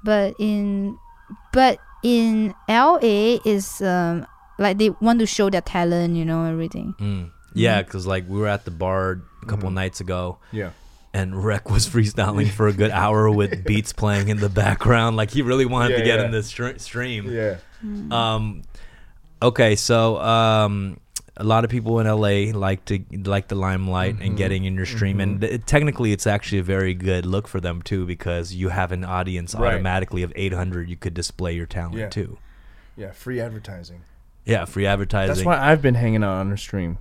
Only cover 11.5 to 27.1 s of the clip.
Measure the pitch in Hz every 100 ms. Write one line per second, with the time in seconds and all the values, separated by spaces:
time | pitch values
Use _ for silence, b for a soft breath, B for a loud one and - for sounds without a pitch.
11.5 | 101 - 101 - 120 104 - 98 104 104
12.5 | 98 107 98 107 101 101 107 107 107 101
13.5 | 95 95 107 107 - 107 101 101 107 104
14.5 | 98 98 98 - 117 113 113 107 139 123
15.5 | 131 127 127 120 123 113 113 107 113 104
16.5 | - 123 - - 120 127 113 101 117 107
17.5 | 90 - - 214 208 76 117 113 110 110
18.5 | 90 - b b b b b - - 123
19.5 | 117 117 104 - 117 113 107 92 113 113
20.5 | 110 107 101 98 - _ - - - 107
21.5 | 110 117 120 113 117 110 107 104 101 101
22.5 | 110 98 95 - 101 95 107 98 98 95
23.5 | 98 95 92 95 92 92 104 98 92 95
24.5 | 95 95 95 92 110 98 98 98 98 110
25.5 | 120 - 147 147 - 113 101 - 101 -
26.5 | 101 90 95 95 90 92